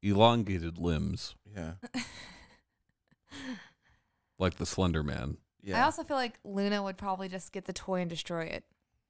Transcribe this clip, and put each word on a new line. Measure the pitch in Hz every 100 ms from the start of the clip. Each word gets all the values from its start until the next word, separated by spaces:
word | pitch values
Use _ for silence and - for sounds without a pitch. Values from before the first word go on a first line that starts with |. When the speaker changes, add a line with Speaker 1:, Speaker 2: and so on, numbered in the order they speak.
Speaker 1:
Elongated | 101 101 113 117 98 95 82 85
limbs. | 85 78 80 80 - - - 104
Speaker 2:
Yeah. | 80 95 - 262
Speaker 3:
<laughs> | 240 - - - - - _ _ _ _ _ _ _ 285 262 226 - _ _ _ _ _ _ _
Speaker 1:
Like | 92 -
the | 80
Slender | - 95 80
Man. | 73 69 67 73 _ _
Speaker 2:
Yeah. | 98 220
Speaker 3:
I | 277
also | 320
feel | 320 277
like | 247 -
Luna | - 196 202 208
would | 196 190
probably | 202 190 190
just | 185 -
get | 190 185
the |
toy | 190 - 185
and | 175
destroy | 165 - 170
it. | 160 - - _ _ _ _